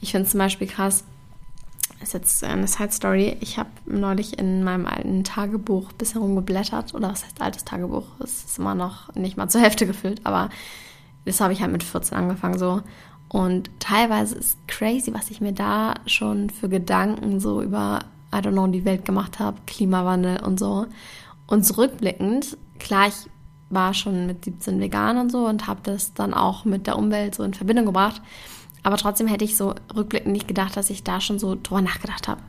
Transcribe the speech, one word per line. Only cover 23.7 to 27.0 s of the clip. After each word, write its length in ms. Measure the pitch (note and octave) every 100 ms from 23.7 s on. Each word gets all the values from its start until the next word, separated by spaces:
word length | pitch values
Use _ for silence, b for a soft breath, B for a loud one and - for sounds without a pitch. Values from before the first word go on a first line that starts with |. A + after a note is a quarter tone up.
war 240 | F#3 F#3
schon 320 | F#3+ - F#3 F3+
mit 180 | F3+
siebzehn 360 | - F3 - F#3+
vegan 360 | G3 G#3 G#3+ A#3+
und 160 | B3
so 140 | A#3+ A#3
und 200 | G#3+ G#3+
habe 140 | G3
das 300 | - G3+ -
dann 220 | - G3+
auch 320 | - F#3+ F#3+ A3
mit 200 | G3 G3
der 120 |
Umwelt 360 | G#3